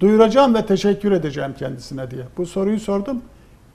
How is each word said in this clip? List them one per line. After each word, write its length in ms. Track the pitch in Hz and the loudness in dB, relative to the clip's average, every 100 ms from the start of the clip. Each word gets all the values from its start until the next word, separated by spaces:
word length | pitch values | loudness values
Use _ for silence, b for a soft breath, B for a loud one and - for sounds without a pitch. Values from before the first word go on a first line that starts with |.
duyuracağım 560 | 190 214 226 226 277 220 | 4 6 6 6 4 4
ve 100 | - | 2
teşekkür 460 | 196 202 196 208 | 0 0 0 0
edeceğim 440 | 190 156 139 139 135 | 0 -2 -6 -8 -8
kendisine 520 | 131 131 - 135 131 | -10 -10 -12 -12 -10
diye. 120 | 131 123 - | -12 -12 -8
Bu 80 | 175 | -8
soruyu 340 | - 196 214 | -4 -2 -2
sordum. 420 | 208 202 202 254 - b b b b | -2 -4 -4 -8 -10 b b b b